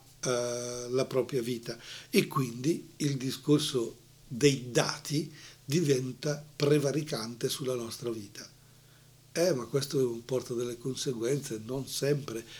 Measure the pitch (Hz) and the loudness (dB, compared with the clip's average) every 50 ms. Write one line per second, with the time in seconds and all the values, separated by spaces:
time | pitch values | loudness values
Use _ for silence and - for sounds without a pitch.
0 | - - - - - 131 123 120 120 120 120 120 120 120 123 123 123 123 123 131 | -20 -20 -14 -6 -2 0 0 2 0 -2 -4 -4 -6 -6 -8 -8 -6 -2 0 0
1 | 131 - 131 131 117 - 147 127 113 123 127 113 - - 113 - - - - - | 0 2 2 0 0 2 0 -2 0 0 -2 -4 -4 -8 -10 -10 -12 -14 -14 -14
2 | - - - 208 160 - - 139 131 117 113 123 127 156 175 - - - - - | -10 4 4 4 4 4 0 0 0 0 -4 0 0 0 0 0 -4 -12 -8 -2
3 | 156 143 139 131 123 131 120 - - 143 147 147 151 - - 123 117 - - - | -2 0 0 0 -2 -4 -4 -4 4 4 4 6 4 2 0 0 -2 -2 -6 -12
4 | - - - - - - 135 113 147 143 135 117 120 123 113 151 143 - - - | -20 -20 -20 -20 -14 -10 0 6 6 6 6 4 -2 2 2 4 4 4 0 -4
5 | - - 143 151 180 - - - - - - - - - 131 180 170 143 135 127 | -4 -2 -2 -2 -2 -2 -10 -16 -20 -20 -20 -16 -6 0 2 2 6 6 4 4
6 | 131 127 123 - - 151 147 - - - - - 147 143 147 147 131 139 127 151 | 2 -2 -6 -4 -4 -4 -4 -4 -8 -16 -4 0 4 4 6 6 4 2 0 0
7 | 151 - 147 110 107 113 120 113 - 131 - - 139 127 127 120 117 113 107 - | -2 -2 -4 -6 -6 -8 -6 -4 -4 -4 -2 -2 -2 -2 -2 -2 -4 -6 -8 -6
8 | - 120 113 113 101 101 - - - - - - - - - - - - - - | -4 -4 -4 -4 -8 -12 -14 -16 -16 -16 -18 -20 -20 -20 -20 -20 -20 -20 -20 -20
9 | - - - - - - - 165 170 185 160 127 117 107 - 139 135 - - 139 | -20 -20 -20 -20 -20 -8 -2 2 2 2 2 0 -2 -2 -2 -2 -2 0 2 2
10 | 131 120 117 117 117 - 131 123 123 - 127 117 123 120 117 117 - 135 127 - | 2 2 0 -2 -4 -2 -2 -2 -2 -2 -2 -2 -2 -2 -4 -4 -6 -6 -4 -2
11 | - 147 127 113 113 120 143 139 - - 113 107 110 113 131 139 131 - - - | -4 -4 -2 0 0 0 0 0 -2 -4 -6 -6 -6 -4 -4 -4 -4 -4 -4 0
12 | 139 139 147 143 131 - 110 113 113 - - | 2 2 2 2 0 -4 -6 -8 -8 -10 -16